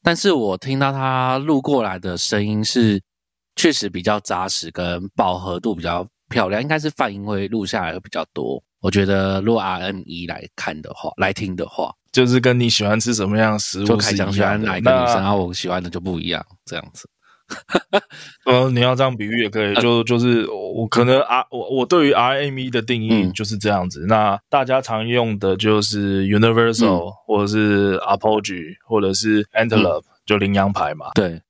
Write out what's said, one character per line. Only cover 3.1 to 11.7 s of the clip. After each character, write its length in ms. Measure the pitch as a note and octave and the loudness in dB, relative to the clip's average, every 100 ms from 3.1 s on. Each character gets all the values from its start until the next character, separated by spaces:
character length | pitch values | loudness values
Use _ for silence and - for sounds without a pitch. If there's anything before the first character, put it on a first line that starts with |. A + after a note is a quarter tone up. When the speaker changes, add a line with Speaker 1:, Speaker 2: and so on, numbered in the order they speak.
| _ _ _ _ | _ _ _ _
Speaker 1:
确 180 | - E3+ | 2 2
实 160 | C#3 G2+ | 2 -4
比 140 | G2 | -4
较 160 | F#2+ G#2 | -2 -2
扎 300 | - F#2 F#2+ | -2 -4 -4
实， 200 | - E2 | -6 -8
跟 400 | E2 F2 F2 F#2+ | -6 -4 -4 -6
饱 240 | - G2 F2+ | -2 0 0
和 220 | F#2 F2+ | -6 -4
度 160 | A2+ F2 | -4 -4
比 40 | |
较 240 | E2+ F2 G2 _ _ | -4 -4 -6 _ _
漂 200 | A#2+ F#2+ | -2 0
亮， 120 | G#2 | -2
应 60 | C#3+ | -2
该 100 | D#3 | -2
是 140 | D3+ | -4
泛 180 | - B2+ | -4 -4
音 160 | G2+ | -4
会 220 | G2+ G2+ G2 | -6 -4 -2
录 180 | A2 | -4
下 200 | F#2+ A2 | -4 -4
来 80 | E2+ | -4
会 80 | F2 | -8
比 80 | - | -8
较 140 | - - | -8 -8
多。 260 | - B1 C2 _ _ | -6 -6 -6 _ _
我 100 | F#2+ | 0
觉 160 | G2 G2 | 0 2
得 340 | G2 G2 F#2+ | 0 0 0
如 100 | G#2 | 0
果 80 | A2+ | 0
R 200 | F#2+ F#2 | -2 -4
M 220 | F#2 G2 | -6 -8
E 220 | - E2+ E2+ | -12 -10 -10
来 180 | E2 - - | -10 -14 -10
看 260 | - D#2 | -10 -8
的 100 | D#2 | -14
话， 200 | - - - | -12 -12 -2
来 140 | F#2+ | -2
听 220 | G2 G#2 | -2 -6
的 100 | F2+ | -6
话。 240 | - | -8